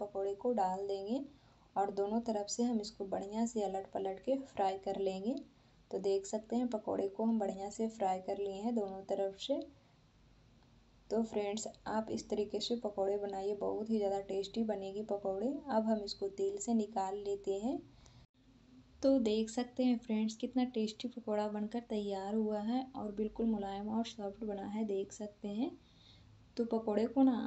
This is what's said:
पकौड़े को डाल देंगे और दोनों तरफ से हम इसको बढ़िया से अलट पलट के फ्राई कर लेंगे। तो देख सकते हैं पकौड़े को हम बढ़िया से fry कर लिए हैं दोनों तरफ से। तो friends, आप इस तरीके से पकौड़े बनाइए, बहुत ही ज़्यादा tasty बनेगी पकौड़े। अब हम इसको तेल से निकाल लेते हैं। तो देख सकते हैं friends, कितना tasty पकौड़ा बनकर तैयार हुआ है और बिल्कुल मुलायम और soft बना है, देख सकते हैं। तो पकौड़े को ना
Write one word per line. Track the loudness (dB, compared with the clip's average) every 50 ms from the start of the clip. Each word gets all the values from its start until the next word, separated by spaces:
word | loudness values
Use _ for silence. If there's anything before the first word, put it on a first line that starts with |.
पकौड़े | -8 -6 -2 -2 -2 -2 -2
को | 0 0 2 2
डाल | 2 2 2 0 -2 -2 -2
देंगे | -2 -2 -2 -2 -2 -2 -4 -6 -14 -20 -20 -20 -20 -20 -14 -4 0
और | 2 2 2
दोनों | 2 0 2 2 2 0
तरफ | 2 2 0 0 0 -2
से | 0 2
हम | 2 2 2 2
इसको | 0 -2 -6 -6 -6
बढ़िया | -4 -4 -4 -4 -2 0 0 0
से | 2 2 0
अलट | 0 0 0 -2 -4 -2
पलट | -4 -2 -2 -2 -4 -2
के | 0 0 0 0 -2
फ्राई | -4 0 2 2 2 2 0
कर | -2 -2 -2 0
लेंगे। | 0 0 0 0 0 -2 -2 -2 -4 -12 -18 -20 -20 -20 -20 -20 -10 -6
तो | -4 0
देख | 2 4 4 2 2
सकते | 0 -4 -4 -2 0 0
हैं | 0 0 0
पकौड़े | 0 -2 -2 0 0 0 0 0
को | 0 2 2
हम | 4 4 4
बढ़िया | 2 0 -2 -4 -6 -6
से | -2 -2 -2 -2
fry | 0 2 2 2 2 0
कर | 0 -2 -2 -2
लिए | -2 -2 -2
हैं | -2 -2 0 2
दोनों | 2 0 0 -4 -6 -4
तरफ | -2 0 0 0 0 -2 -2
से। | -2 0 0 0 -2 -8 -14 -20 -20 -20 -20 -20 -20 -20 _ -20 -20 -20 -20 -20 -20 -20 -20 -20 -20 -20 -20 -20 -20 _ -20 -14 -6 -2
तो | 0 0
friends, | 0 0 0 -2 -2 -2 -2 -4 -6 -8 -10 -10 -6
आप | -4 -2 -2 -2 -2
इस | -4 -6 -4 -4
तरीके | -2 -2 -2 -2 -2 -4
से | -2 -2 -2
पकौड़े | -2 -4 -4 -2 0 0 2 0 0
बनाइए, | -2 -4 -4 -2 -2 -2 -2
बहुत | -2 -2 -2 -2 -2 -2 0
ही | 0 2
ज़्यादा | 2 2 0 0
tasty | -2 -2 -2 -2 -2 -2 -2 -2 0
बनेगी | 0 0 -2 -4 -6 -4 -4 -2
पकौड़े। | -2 -2 -2 0 0 0 0 0 0 -2 -2 -2 0
अब | 2 2 4
हम | 4 2 2 0
इसको | -4 -4 -2 -4 -2
तेल | 0 0 0 0 0 -2
से | 0 2 4
निकाल | 4 4 2 0 -2 0 0 -2 -2
लेते | -2 -2 -2 -2 -2 -2 -2
हैं। | 0 0 -2 -2 -4 -6 -10 -20 -20 -20 -20 -20 -20 -20 -20 _ _ -20 -20 -20 -20 -20 -20 -20 -20 -20 -20 -4 2
तो | 4 6 6 6
देख | 6 4 4 2 2 0
सकते | -2 -4 -4 -4 0 2
हैं | 4 4 4 2
friends, | 2 0 0 2 2 0 0
कितना | -2 -4 -2 0 0 0
tasty | 0 0 -2 -2 -2 -2 -6 -8 -8
पकौड़ा | -8 -6 -2 0 0 2 2 0
बनकर | 0 -2 -4 -2 -4 -4 -4 -2
तैयार | -2 -2 0 -2 -2 -2 -2 0 0
हुआ | 2 2 2 0 0
है | 0 0 0 0 -2 -4 -6
और | -6 -6 -4 -2
बिल्कुल | -2 -2 -2 0 0 2 2
मुलायम | 2 2 0 -2 -4 -4 -4 -2
और | 0 0 0
soft | -2 -4 -6 -6 -6 -6 -4 -4
बना | -4 -4 -4 -4
है, | -4 -2 -2 0
देख | 0 0 0 -2 -4
सकते | -6 -8 -10 -10 -10 -8 -8 -4
हैं। | -2 -2 -2 -2 -4 -10 -18 -20 -20 -20 -20 -20 -20 -20 -20 -20 -20 -20 -20 -8 -2
तो | -2 0 2
पकौड़े | 2 0 2 2 4 4 4
को | 4 6 6
ना | 8 8 6 4 0